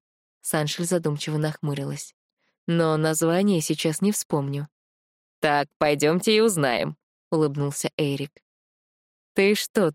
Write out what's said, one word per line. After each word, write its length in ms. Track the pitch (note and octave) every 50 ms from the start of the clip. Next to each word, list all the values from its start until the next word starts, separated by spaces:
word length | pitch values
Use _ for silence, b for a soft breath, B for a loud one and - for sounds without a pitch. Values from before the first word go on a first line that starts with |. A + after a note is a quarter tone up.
| _ _ _ _ _ _ _ _
Саншель 440 | - - - D#3 D3+ D3+ - - E3+
задумчиво 520 | E3+ F#3 E3+ E3 D3+ D3 C#3+ - D#3 D#3
нахмурилась. 800 | D3+ D#3 D#3 D3+ - - C#3+ C#3+ C#3+ C#3 C#3+ C#3+ C#3+ - - - _ _ _ _ _ _ _ _ _ _
«Но 300 | - E3+ E3+ E3 D#3+ D#3
название 640 | D#3 D#3 D#3 D#3 - E3 E3 E3+ F#3 G3+ G#3 F#3+ D#3+
сейчас 400 | - - D#3 - - D#3+ D3+ -
не 100 | F#3+ G#3
вспомню». 580 | G#3 - - - E3 D3 C#3 C#3 C#3 C#3+ D3 - _ _ _ _ _ _ _ _ _ _ _ _ _ _
«Так, 280 | - D3+ D3 D3 D3 - _
пойдемте 580 | - D#3 D3 D3 C#3+ C#3+ D3+ E3+ F3+ - A3+ G#3+
и 60 | G#3+
узнаем», — 560 | A3+ A#3 F#3 D#3+ C#3+ B2+ F2 E2 D#2+ D3+ D3+ _ _ _ _ _ _ -
улыбнулся 600 | E3+ D#3 D#3 C#3+ C#3 D3 C#3+ C#3+ - - - D3+ -
Эрик. 340 | - D3+ C#3 C#3 C#3 C#3 - _ _ _ _ _ _ _ _ _ _ _ _ _ _ _ _ _ _ _ _ -
«Ты 220 | G3 G3 G3+ G#3+
что, 380 | - - - - A3+ F#3 D#3